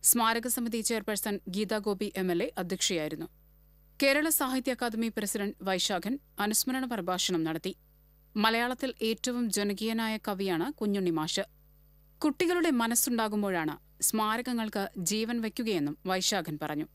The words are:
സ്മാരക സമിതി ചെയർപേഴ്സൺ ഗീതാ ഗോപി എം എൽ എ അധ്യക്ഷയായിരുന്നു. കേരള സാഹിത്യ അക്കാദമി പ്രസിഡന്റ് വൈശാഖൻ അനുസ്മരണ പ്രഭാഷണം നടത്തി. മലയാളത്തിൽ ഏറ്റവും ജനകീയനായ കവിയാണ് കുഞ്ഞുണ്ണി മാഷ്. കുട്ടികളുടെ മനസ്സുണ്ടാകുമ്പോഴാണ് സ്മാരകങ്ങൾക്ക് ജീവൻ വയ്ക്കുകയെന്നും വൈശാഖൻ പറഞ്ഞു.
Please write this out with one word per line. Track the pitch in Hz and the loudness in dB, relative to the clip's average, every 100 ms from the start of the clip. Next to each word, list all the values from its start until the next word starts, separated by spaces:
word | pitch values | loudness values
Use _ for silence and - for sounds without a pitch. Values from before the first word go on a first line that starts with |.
സ്മാരക | - 240 226 226 240 | 4 4 4 2 0
സമിതി | 240 233 226 | -2 -2 -2
ചെയർപേഴ്സൺ | 214 226 208 208 - 202 - | 0 -2 0 -2 0 -2 -4
ഗീതാ | 185 214 214 | -4 0 0
ഗോപി | 208 196 208 190 | 0 -2 -2 0
എം | 185 | 0
എൽ | 170 | 2
എ | - - | 0 -4
അധ്യക്ഷയായിരുന്നു. | 180 165 - 175 151 156 160 - - - - - - - | -6 -2 0 0 -2 -6 -10 -14 -20 -20 -20 -20 -20 0
കേരള | 277 277 311 | 4 4 2
സാഹിത്യ | 311 269 262 254 247 | 2 2 0 0 -2
അക്കാദമി | 240 220 226 | -2 -2 -2
പ്രസിഡന്റ് | 220 208 214 202 - 190 | -2 -4 -2 -4 -4 -2
വൈശാഖൻ | 190 - 185 185 269 _ - | 0 2 0 -2 -6 _ -2
അനുസ്മരണ | 208 214 - 254 | 0 2 0 -2
പ്രഭാഷണം | 254 233 175 180 - 180 | -2 -4 -2 -2 0 0
നടത്തി. | 160 160 185 196 _ _ _ _ _ | 0 -2 -6 -8 _ _ _ _ _
മലയാളത്തിൽ | 214 214 226 240 254 262 - | 2 2 4 0 -2 -6 -2
ഏറ്റവും | 220 220 - 247 240 | -2 0 -2 -2 0
ജനകീയനായ | 196 202 196 220 226 226 220 - | 0 0 0 -2 -2 -2 -2 -4
കവിയാണ് | 196 196 170 196 | -2 0 0 -2
കുഞ്ഞുണ്ണി | 302 208 202 180 160 | -2 0 0 2 0
മാഷ്. | 156 - - - - - - - - - | 0 -2 -4 -8 -20 -20 -20 -20 -20 -2
കുട്ടികളുടെ | 302 285 339 349 330 254 | 0 2 2 4 4 4
മനസ്സുണ്ടാകുമ്പോഴാണ് | 226 233 - 240 220 208 202 180 156 147 - _ - | 2 2 2 2 2 2 2 2 0 -2 -14 _ 0
സ്മാരകങ്ങൾക്ക് | 220 214 220 247 240 220 214 196 - 170 | 2 0 0 -2 -2 -2 -2 -4 -4 -2
ജീവൻ | 214 220 240 | 0 -2 -2
വയ്ക്കുകയെന്നും | 220 - 226 190 147 147 185 | -4 -4 -2 0 0 -4 -2
വൈശാഖൻ | 185 185 202 160 151 | 0 2 0 -2 -6
പറഞ്ഞു. | 151 151 151 | -6 -6 -6